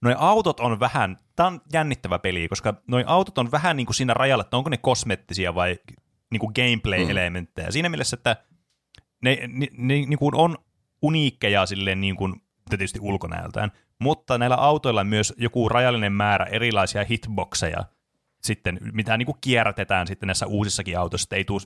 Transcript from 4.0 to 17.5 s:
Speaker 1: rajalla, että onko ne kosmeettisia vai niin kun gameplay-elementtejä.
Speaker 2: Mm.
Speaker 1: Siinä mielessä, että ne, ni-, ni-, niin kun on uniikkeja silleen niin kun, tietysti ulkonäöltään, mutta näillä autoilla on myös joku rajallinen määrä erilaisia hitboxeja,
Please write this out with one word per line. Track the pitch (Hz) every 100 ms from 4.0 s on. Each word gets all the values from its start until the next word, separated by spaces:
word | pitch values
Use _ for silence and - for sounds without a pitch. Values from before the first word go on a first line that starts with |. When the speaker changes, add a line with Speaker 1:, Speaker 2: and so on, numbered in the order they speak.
| 127
Speaker 1:
rajalla, | 120 135 120
että | 95 120
onko | 151
ne | 127
kosmeettisia | 135 120 113 92 - 98 87
vai | 87 90 90 - - _ _ _
niin | 113
kun | 113
gameplay-elementtejä. | 117 123 113 110 92 90 98 87 87 82 - 87
Speaker 2:
Mm. |
Speaker 1:
Siinä | 135 170
mielessä, | 151 127
että | 120 123 107 _ _ _ _ _ - _ _
ne, | 123 135 123
ni-, | 127 139 -
ni-, | 127 143
niin | 143 147
kun | 143
on | - 170 160 _ _ _ _
uniikkeja | 147 160 139 - 104 101
silleen | 92 98 98 95
niin | 98
kun, | 90 95 92 _ _ -
tietysti | 95 95 -
ulkonäöltään, | 101 98 82 85 85 101 104 - _ _
mutta | 127 156 - 120
näillä | 123
autoilla | 127 143 151 131 107
on | 98
myös | 107 107 -
joku | 117 127 110
rajallinen | 120 127 117 101
määrä | 101 104 98
erilaisia | 90 107 120 104 92 104 101
hitboxeja, | 113 113 98 87